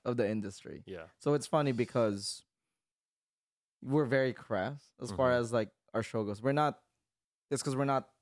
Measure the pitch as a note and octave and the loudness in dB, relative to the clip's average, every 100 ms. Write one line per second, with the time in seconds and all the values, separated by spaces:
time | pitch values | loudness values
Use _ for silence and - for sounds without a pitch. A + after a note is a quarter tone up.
0 | B2 A#2+ G#2 A2 G2+ G2 - D2 - F2+ | -4 0 0 0 -4 -8 -14 -16 -12 -12
1 | D#2+ _ D3 D3 B2+ D#3+ C#3+ A#2+ A#2 B2+ | -12 _ 0 0 2 2 2 2 0 2
2 | A2 G2+ G2+ - - _ _ _ _ _ | 2 0 -6 -10 -14 _ _ _ _ _
3 | _ _ _ _ _ _ _ _ B2+ C#3+ | _ _ _ _ _ _ _ _ -2 0
4 | C#3 C3+ C3 - - G#2 G2+ C#3+ - - | 2 2 2 -2 -4 -2 -2 -6 -14 -12
5 | A#2+ G2+ B2+ B2 A#2 A#2 G#2+ - _ A2+ | -6 2 4 4 2 0 -2 -6 _ -4
6 | G#2+ A2+ G#2 G#2 B2+ C#3+ D3 - _ _ | -2 -2 -2 -2 0 2 2 0 _ _
7 | _ _ _ _ _ C3+ D3 C3 C#3 C3+ | _ _ _ _ _ -4 -2 0 2 0
8 | - _ | -2 _